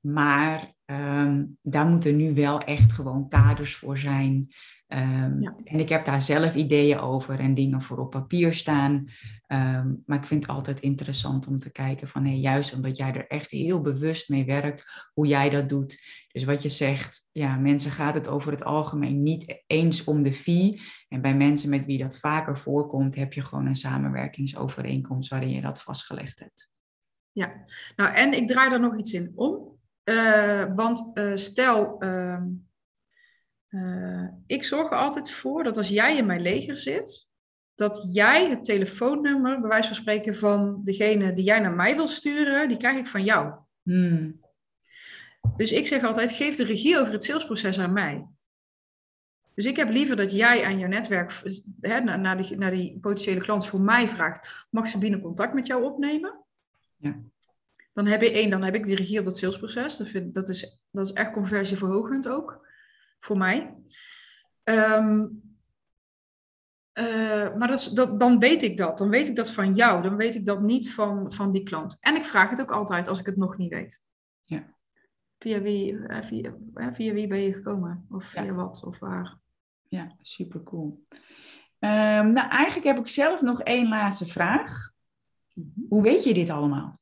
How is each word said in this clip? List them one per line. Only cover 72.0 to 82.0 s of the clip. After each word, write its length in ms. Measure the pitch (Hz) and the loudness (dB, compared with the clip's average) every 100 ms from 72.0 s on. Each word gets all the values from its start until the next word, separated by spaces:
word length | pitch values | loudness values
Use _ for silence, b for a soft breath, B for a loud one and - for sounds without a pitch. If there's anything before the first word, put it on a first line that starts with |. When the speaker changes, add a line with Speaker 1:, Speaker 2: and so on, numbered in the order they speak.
Speaker 2:
En 160 | 269 311 | 0 2
ik 80 | |
vraag 260 | 302 302 196 | 2 4 4
het 100 | 247 | 2
ook 120 | - | -2
altijd 360 | 208 202 175 180 | -2 -2 -2 -2
als 120 | 185 | -4
ik 60 | 190 | -4
het 100 | 190 | -2
nog 200 | 185 190 | -2 -2
niet 160 | 175 | -6
weet. 280 | 170 214 - _ _ _ _ | -6 -10 -16 _ _ _ _
Speaker 1:
Ja. 180 | _ 156 - _ _ _ _ _ _ _ | _ -10 -10 _ _ _ _ _ _ _
Speaker 2:
Via 180 | 226 208 | -4 -2
wie, 460 | 202 202 196 208 - | 0 -2 -2 -6 -8
eh, 160 | - | -10
via, 320 | - 220 - - - | -8 -8 -8 -12 -16
eh, 140 | - - | -8 -8
via 200 | 123 220 | -4 -4
wie 140 | 208 214 | -2 -2
ben 120 | 196 | -2
je 120 | 196 | -2
gekomen? 540 | 196 - 202 175 175 - | -4 -6 -4 -4 -8 -10
Of 240 | 190 - | -12 -10
Speaker 1:
Ja. 80 | - | -8
Speaker 2:
via 100 | 202 | -6
wat 300 | 185 185 180 | -6 -8 -10
of 140 | - 185 | -16 -12
waar? 400 | - 185 180 - _ _ _ _ _ | -10 -8 -10 -14 _ _ _ _ _
Speaker 1:
Ja, 280 | 185 170 - | -10 -10 -16
supercool. 800 | - - 175 175 170 175 151 - _ B B B B B B _ | -20 -12 -12 -12 -12 -10 -8 -10 _ B B B B B B _
Ehm, 540 | 208 214 | 0 2